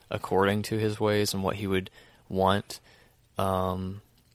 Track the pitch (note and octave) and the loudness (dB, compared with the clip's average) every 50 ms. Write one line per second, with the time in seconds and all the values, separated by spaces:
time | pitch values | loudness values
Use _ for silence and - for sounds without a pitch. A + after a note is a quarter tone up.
0 | _ - G#2+ G#2+ - - - F#2+ G2 G2 G#2 G#2+ G2+ - A2+ G#2+ A2 G#2+ G#2 G2+ | _ -8 -8 -8 -4 0 2 4 4 4 2 0 -2 -2 -2 0 0 -2 0 0
1 | G#2+ G#2 G#2 G#2 G#2 - - G2 F#2+ F#2 - G2+ G#2 F#2+ F#2+ F#2+ F#2+ - _ - | 0 2 2 2 0 0 -2 -2 -2 -2 -2 -2 -2 0 0 -2 -2 -4 _ -20
2 | - - _ _ _ - F#2+ F#2+ F#2+ F#2+ G2 G2+ - - - - _ - - _ | -20 -20 _ _ _ -6 0 2 4 4 4 2 0 -6 -16 -16 _ -20 -20 _
3 | - _ _ _ _ _ - - G2 F#2+ F#2+ F#2 F#2 F#2 F#2 F#2 F#2 F#2+ G2 G#2 | -20 _ _ _ _ _ -4 -2 0 0 0 0 0 0 -2 -4 -6 -8 -8 -12
4 | _ _ _ _ _ _ | _ _ _ _ _ _